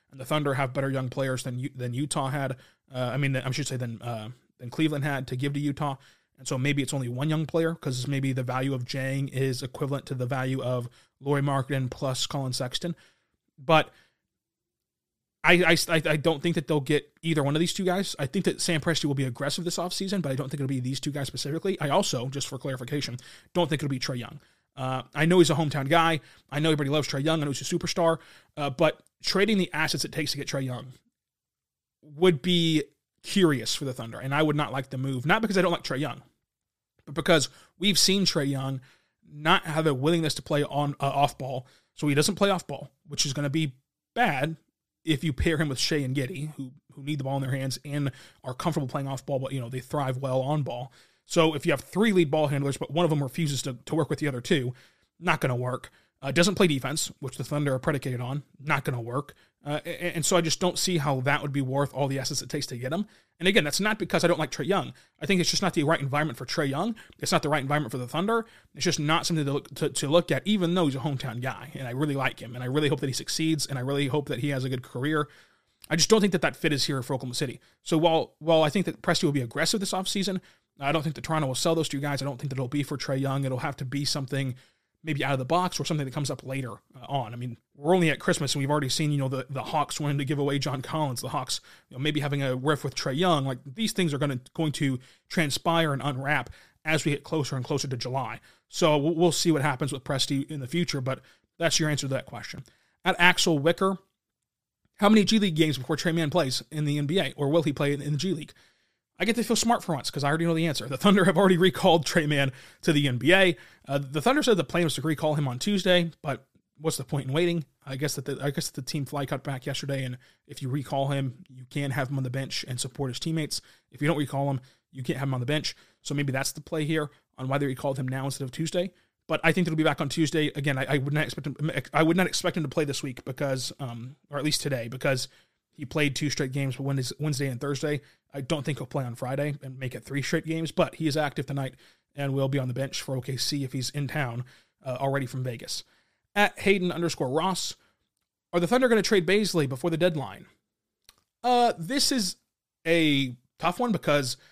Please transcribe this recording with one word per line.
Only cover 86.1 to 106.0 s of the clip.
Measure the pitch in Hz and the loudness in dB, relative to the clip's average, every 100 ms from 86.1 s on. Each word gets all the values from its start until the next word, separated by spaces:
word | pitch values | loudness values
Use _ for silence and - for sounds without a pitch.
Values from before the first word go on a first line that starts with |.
comes | 151 135 | -4 -4
up | 139 127 | -6 -6
later, | 135 123 | -6 -6
uh, | 104 _ 131 123 | -12 _ -20 -6
on. | 139 110 | -4 -4
I | 120 | -8
mean, | 123 113 _ - | -8 -10 _ -4
we're | 147 | 4
only | 185 165 | 6 6
at | 139 | 4
Christmas, | - - 143 139 | 2 2 0 0
and | |
we've | 139 | 2
already | 151 135 | 2 0
seen, | - 151 | 0 2
you | 143 | 2
know, | 135 | 0
the, | 131 131 | -2 -4
the | 135 | -8
Hawks | 110 156 143 - | -2 -2 -2 -2
wanting | 147 143 | 0 0
to | |
give | 135 143 | 0 0
away | 139 143 | 2 0
John | 139 131 | -2 -4
Collins, | - 160 147 123 | -4 -2 -2 -2
the | 123 | -4
Hawks, | 143 127 - - - _ | -4 -4 -6 -8 -20 _
you | 123 | -4
know, | |
maybe | 151 147 | -2 0
having | 139 143 | -2 -2
a | 139 127 | -2 -2
riff | 135 147 139 | 0 0 -2
with | - | -6
Trae | 143 135 | -4 0
Young. | 185 156 | 2 2
Like, | 135 127 143 | 0 -4 -10
these | 131 220 | -4 -2
things | - 175 | 0 0
are | 139 | 2
gonna, | 143 127 - | 0 -2 -6
going | - 156 | -2 -2
to | 135 143 127 - _ _ | 0 0 -2 -6 _ _
transpire | - 151 - 170 165 160 | -2 0 0 2 2 2
and | 139 | 0
unwrap | 135 131 139 143 123 - - _ 156 | -2 -2 0 0 -2 -12 -20 _ 0
as | 156 | 0
we | 160 | 2
get | 143 - | -2 -2
closer | 160 131 135 | -2 -2 -4
and | 120 | -2
closer | 147 139 | -2 -2
to | 123 | -4
July. | 127 131 113 117 - _ _ | -4 -4 -4 -10 -16 _ _
So | - 165 151 | 2 4 4
we'll, | 147 160 | 4 4
we'll | 175 | 4
see | - 170 | 4 4
what | 156 | 4
happens | 147 131 143 | 2 0 -4
with | 135 - | -4 -4
Presti | 139 - 139 139 | -2 0 0 -2
in | 151 | -8
the | 127 | -4
future, | 170 170 143 | -2 0 -2
but | 127 135 - _ _ _ | -4 -6 -10 _ _ _
that's | 165 - | 2 2
your | 156 | 2
answer | 143 139 | 0 -2
to | |
that | 131 - | -4 -6
question. | 110 - - - _ _ _ | -14 -12 -14 -16 _ _ _
At | 180 185 | -2 6
Axel | 175 180 190 151 | 6 8 4 4
Wicker, | 147 175 190 190 - _ _ _ _ _ _ _ _ _ | 4 4 2 0 -6 _ _ _ _ _ _ _ _ _
how | 208 | 6
many | 220 185 | 8 8
G | 220 | 4
League | 196 156 | 4 4
games | 156 123 | 2 2
before | 123 | -2
Tre | 160 | -2